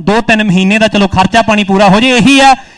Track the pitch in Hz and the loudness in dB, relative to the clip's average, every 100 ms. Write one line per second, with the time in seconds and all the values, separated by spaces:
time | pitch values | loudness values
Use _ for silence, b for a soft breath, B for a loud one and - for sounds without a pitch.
0 | 170 214 233 220 214 180 190 214 220 208 | -4 -2 -2 -2 0 -2 0 0 0 0
1 | 196 185 190 233 214 208 196 196 202 196 | -2 -2 -2 -2 -2 -2 -2 0 2 2
2 | 254 247 233 277 269 254 B | 2 0 2 2 2 0 B